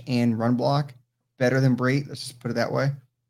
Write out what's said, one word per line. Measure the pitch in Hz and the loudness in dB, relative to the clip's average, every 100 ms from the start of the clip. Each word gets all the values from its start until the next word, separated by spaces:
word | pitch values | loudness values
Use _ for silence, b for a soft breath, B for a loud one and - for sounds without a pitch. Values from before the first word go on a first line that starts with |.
| - | -4
and | 123 120 110 | 0 2 2
run | 113 | 0
block, | 123 131 139 143 - _ _ _ - | 0 0 0 -2 -10 _ _ _ -2
better | 123 131 | 2 4
than | 135 | 4
Brate, | 120 127 139 139 | 2 2 0 -4
let's | 127 | -10
just | - - | -14 -10
put | 117 | -6
it | |
that | 117 113 | -2 -2
way. | 127 139 143 - _ | 0 -2 -4 -10 _